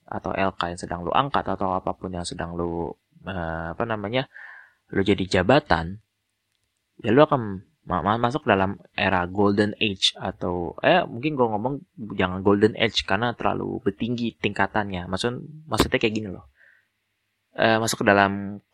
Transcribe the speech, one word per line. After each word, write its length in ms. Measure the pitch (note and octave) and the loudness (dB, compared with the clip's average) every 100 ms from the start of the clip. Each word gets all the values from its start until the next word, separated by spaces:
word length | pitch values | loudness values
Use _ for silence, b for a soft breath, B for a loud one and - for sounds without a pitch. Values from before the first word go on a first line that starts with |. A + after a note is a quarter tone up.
atau 320 | - G2+ F#2 | -12 -10 -6
L 160 | - F#2+ - | -2 -2 -2
K 160 | F2 | -8
yang 60 | F2 | -8
sedang 180 | D#2+ E2+ E2+ | -8 -8 -2
lu 80 | |
angkat, 320 | F#2 C#3+ G2+ G2 | 0 2 -2 -2
atau 320 | F#2+ F#2+ F#2 | -2 -2 -2
apapun 320 | F#2 F2+ F#2 | -4 -8 -8
yang 160 | F2+ F2 | -8 -8
sedang 320 | F#2 E2+ E2+ | -8 -8 -4
lu, 320 | E2+ E2+ E2 - _ _ | -4 -4 -6 -10 _ _
eh, 480 | - F#2 E2 E2 E2 | -10 -8 -6 -6 -8
apa 140 | E2 A#2 | -6 -4
namanya, 400 | G#2+ G2+ B2+ C3+ B B B B B - | -4 -4 -4 -4 B B B B B -6
lu 160 | G2 G2 | -2 2
jadi 160 | F#2+ F#2 F#2+ | 2 2 0
jabatan, 640 | F2+ C#3+ - E2 E2 G#2 _ _ _ _ _ _ _ _ _ _ | 4 4 4 0 0 -10 _ _ _ _ _ _ _ _ _ _
ya 160 | A2 | 4
lu 80 | B2 | 6
akan 400 | D3+ C#3 G#2+ F#2+ - _ - | 6 4 -2 -6 -10 _ -4
ma-, 160 | F2 | -2
ma-, 160 | F#2+ A2+ | 0 0
masuk 240 | A#2+ D3 | 0 -2
dalam 320 | B2 G2 F#2+ G2 - | 2 2 2 -2 -10
era 320 | - G2 F#2 | -2 0 0
golden 480 | F2 F#2+ G2+ G2+ G#2 - | -2 2 2 4 2 0
age 320 | G#2+ F#2+ - - | -2 0 -2 -2
atau, 560 | G#2 - F#2 F2+ E2+ - | -8 -6 -4 -2 -4 0
eh, 240 | - F3 - | 2 4 2
mungkin 240 | A2+ D3 C#3+ | -6 -4 0
gua 160 | A#2+ G#2 | 0 0
ngomong 240 | A#2+ C#3+ - - G#2 G2+ | -2 -4 -10 -14 -10 -4
jangan 240 | F#2 F#2 | -2 0
golden 320 | G2 G2+ G#2+ - | 2 6 4 4
age 320 | A2 - - | 0 0 -2
karena 240 | G2 A#2+ | 0 -2
terlalu 480 | - G#2 G2 G2 F#2+ | -2 -2 -2 -4 -2
bertinggi 560 | G#2 G2 A#2 A#2+ A2+ - | -4 -2 -4 -2 -4 -4
tingkatannya. 640 | A2 G2+ G2 G#2+ G2+ F#2 F2+ | -4 0 0 0 -4 -6 -6
Maksud, 320 | F#2 A#2+ B2 - D3+ | -4 -4 -6 -12 -16
maksudnya 320 | - A2 - B2+ | -6 0 2 2
kayak 160 | A2+ | 0
gini 160 | G#2+ G#2+ | -2 -6
loh. 240 | F2 - b b b b _ _ _ _ _ _ - | -10 -16 b b b b _ _ _ _ _ _ 0
Eh, 240 | A2+ A2 | 2 4
masuk 240 | A2+ - | 0 2
ke 20 | A#2 | 4
dalam 480 | G2+ G2 G2+ G2+ G#2 _ | 6 4 2 -8 -12 _